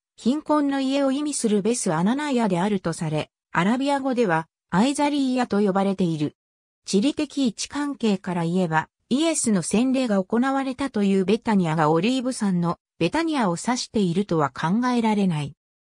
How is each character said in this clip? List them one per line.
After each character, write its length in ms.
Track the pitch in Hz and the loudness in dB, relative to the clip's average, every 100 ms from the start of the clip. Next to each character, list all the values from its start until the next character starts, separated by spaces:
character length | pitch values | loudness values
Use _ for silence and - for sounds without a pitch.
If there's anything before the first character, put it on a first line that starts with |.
| _ - | _ -6
貧 260 | 220 302 | -2 -2
困 260 | - 302 285 | 0 0 0
の 120 | 277 | 0
家 220 | 269 277 | 0 0
を 80 | 269 | 0
意 120 | 269 | 0
味 120 | 294 | -4
す 140 | - 226 | -2 0
る 140 | 208 | 0
ベ 120 | 196 | 0
ス 180 | 247 190 | -2 -2
ア 120 | 160 | 0
ナ 100 | 190 | 0
ナ 160 | 277 302 | 0 -2
ヤ 180 | 247 220 | 0 0
で 120 | 170 | 0
あ 80 | 202 | 0
る 120 | 202 | -2
と 120 | 170 | -4
さ 180 | 160 160 | -4 -4
れ、 200 | 151 - _ _ | -4 -6 _ _
ア 120 | - | -2
ラ 140 | 185 254 | 0 0
ビ 120 | 277 | 0
ア 100 | 277 | 0
語 140 | 269 | 0
で 120 | 240 208 | 0 2
は 200 | 160 - _ - | 2 -2 _ -2
ア 180 | 175 262 | 2 2
イ 80 | |
ザ 140 | 285 285 | 2 0
リ 240 | 285 262 | 0 0
ー 20 | |
ヤ 120 | 254 - | 0 0
と 140 | 202 | 0
呼 120 | 208 | 2
ば 120 | 196 | 2
れ 120 | 196 190 | 0 0
て 80 | |
い 140 | 175 156 | 0 0
る。 180 | 147 - _ _ _ _ | -4 -6 _ _ _ _
地 160 | - 190 | -2 0
理 140 | 269 | 2
的 320 | - 302 - 254 | 0 -4 0 -2
位 20 | |
置 200 | - - | -2 -8
関 280 | 277 294 254 | -6 -6 -2
係 220 | 226 190 | -2 -2
か 160 | 190 | -2
ら 100 | 175 | -4
言 200 | 165 185 | 0 0
え 40 | 175 | 0
ば、 200 | 160 - _ - | 0 -4 _ -4
イ 160 | 262 | 0
エ 100 | 330 | 0
ス 160 | 302 233 | 0 0
の 120 | 196 | 0
洗 300 | - 190 262 | 2 0 2
礼 140 | 262 254 | 0 0
が 160 | 196 | 0
行 140 | 185 226 | 0 0
わ 260 | 269 269 | 0 -2
れ 120 | 269 | -4
た 160 | 254 277 | -6 -4
と 120 | 214 | 0
い 100 | 196 196 | 2 2
う 60 | |
ベ 140 | 185 226 | 2 0
タ 160 | 233 | 2
ニ 140 | 202 170 | 0 2
ア 60 | |
が 160 | 165 151 | 2 4
オ 80 | 165 | 4
リ 220 | 214 262 | 2 0
ー 20 | |
ブ 100 | 247 | -2
山 280 | 247 202 175 | -2 -2 0
の 180 | 170 - _ - | 0 -4 _ -4
ベ 120 | 170 | -2
タ 120 | 302 | 0
ニ 160 | 330 294 | -2 0
ア 120 | 202 | -2
を 60 | 170 | -2
指 220 | - 247 | -4 -4
し 120 | - | -2
て 100 | 233 | 0
い 140 | 185 | 0
る 100 | 170 | 0
と 140 | 208 160 | 0 0
は 120 | 139 | 0
考 360 | - 160 214 254 | -2 -2 0 0
え 140 | 240 | 0
ら 120 | 220 | 0
れ 120 | 208 190 | 2 0
な 160 | 156 | -2
い。 120 | 143 - _ _ | -6 -12 _ _